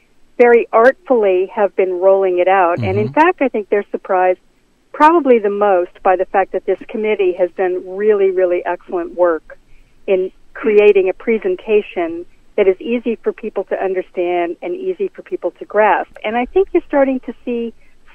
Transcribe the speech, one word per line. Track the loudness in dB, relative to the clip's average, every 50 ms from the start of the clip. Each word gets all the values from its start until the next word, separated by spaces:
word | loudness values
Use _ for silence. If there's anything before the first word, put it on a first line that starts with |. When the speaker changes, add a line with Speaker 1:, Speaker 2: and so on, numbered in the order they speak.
| _ _ _ _ -20 _ _ -2
Speaker 1:
very | 2 4 4 4 2 2 2
artfully | 2 4 4 2 0 _ -2 0 2 2 2 2 0 -2 -2 -2
have | -2 -2 -2 0
been | -2 -2 -2 -2 0
rolling | 2 4 4 4 2 0 0 0
it | 2 2
out. | 2 2 2 2 0 -2
And | -2 -2 -2 -2
in | -2
Speaker 2:
Mm-hmm. | -2 0
Speaker 1:
fact, | 2 2 2 2 0
I | -2 -2
think | -2 -4 -4 -2
they're | -2 -2 -2 -4
surprised | -8 -10 -6 -2 -2 0 2 2 0 -2 _ _ _ _ _ _ _ _ _ _ 0
probably | 4 4 6 6 4 4 4 2 4
the | 2 0
most | 0 0 2 2 2 2 0 -2 -8 -4 0
by | 0 2
the | 2 0
fact | -2 0 -2 -2 -2 -4
that | -6 -4
this | -4 -4 -4 -6 -8
committee | -8 -6 -2 -2 -2 0 0 -2 0 0
has | -2 -4 -2
done | -4 -4 -4 -4 -4 -8 -10 -8
really, | -2 0 2 2 2 2 0
really | 2 0 0 0 0 -2 -2
excellent | -4 -6 -8 -8 -8 -8 -8 -8 -8 -2
work | 0 0 2 0 -2 -6 -12 -20 -20 _ _ -20 -20 -20 _ _ _ -4
in | -2 -2 -2 -2 -4 -8 _ -20 -20 -18
creating | -6 -4 0 2 6 6 6 6 4 2 0
a | -2
presentation | -4 -2 -2 -2 -2 -2 -4 -6 -6 -4 -2 0 0 0 -2 -6 -6 -6 -6 -6 -10 -12 -16 -20 _ _ -8 -2
that | 0 2 2
is | 0 0
easy | -4 -4 -4 -4 -2 -4 -6
for | -4 -4 -6 -6
people | -6 -10 -8 -8 -8 -6
to | -6 -6 -4 -4
understand | -4 -4 -4 -6 -8 _ -6 -4 -2 -2 -2 -4 -4 -6 -8 -10
and | -10 -10
easy | -6 -6 -6 -6 -4 -6 -8
for | -8 -12 -12
people | -12 -10 -6 -6 -8 -8
to | _ -14
grasp. | -4 0 0 2 2 2 0 -2 -6 -12 -10 -8
And | -6 -4
I | -4 -6
think | -2 -2 -2 -2 0 -2
you're | -4 -4
starting | -2 0 0 0 0 0 -4
to | -8 -10 -14 -12 -10
see | -8 -6 -6 -6 -8 -10 -14 -20 -20 -20 -20 -20 -4 -2